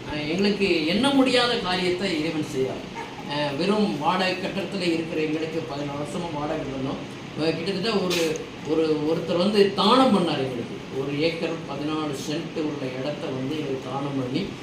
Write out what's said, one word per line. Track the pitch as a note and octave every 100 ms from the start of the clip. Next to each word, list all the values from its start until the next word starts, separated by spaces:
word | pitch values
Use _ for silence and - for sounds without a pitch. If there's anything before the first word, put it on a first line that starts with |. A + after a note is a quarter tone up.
அஹ், | - - D3+
எங்களுக்கு | F3 G3+ G3+ F#3+ E3 D#3
எண்ண | F#3+ C#4
முடியாத | C#4 B3+ A#3+ A#3+ A#3
காரியத்தை | F3+ F3+ F3+ F3+ G3
இறைவன் | E3 D#3 D#3 C#3
செய்தார். | C3 B2+ G#2+ - - - - -
அஹ், | D3 G3 C3+
வெறும் | F#3 G#3+ G3+ D3
வாடகை | D3+ F3+ F#3 F3+
கட்டடத்துல | F#3 F3+ F3 G3 F3+
இருக்கிற | D#3+ - D#3+
எங்களுக்கு | D#3 D#3 D#3+ E3 -
பதினாறு | C#3+ D3 C#3+
வருஷமா | D3 F3+ E3+
வாடகை | D3+ D3 D#3
இருந்தோம். | C3 C3+ C3 G3 - - - -
அஹ், | D#3+ D#3+
கிட்டத்தட்ட | G3 F#3 G3 G#3
ஒரு, | F3+ F3 E3 D3+ - - -
ஒரு, | D#3 D#3+ D3+ D3+
ஒருத்தர் | E3 E3 F3
வந்து | G3 G#3+ G3 -
தானம் | F#3 B3+ B3+ G3+
பண்ணார் | E3+ C#3+ C3
எங்களுக்கு. | A#2 A2+ - - C3
ஒரு | C#3 C#3+
ஏக்கர் | D#3+ E3 E3+ E3 C#3
பதினாலு | C#3+ D3 D#3 D3+ C#3
சென்ட் | - D3+ D#3+ -
உள்ள | D3+ C#3+ C3
இடத்த | B2+ C3+ D3 D#3
வந்து | C3 C3 D#3
எங்களுக்கு | C#3+ C3 -
தானம் | C3 C#3 C3+
பண்ணி | B2 C#3+ G3 -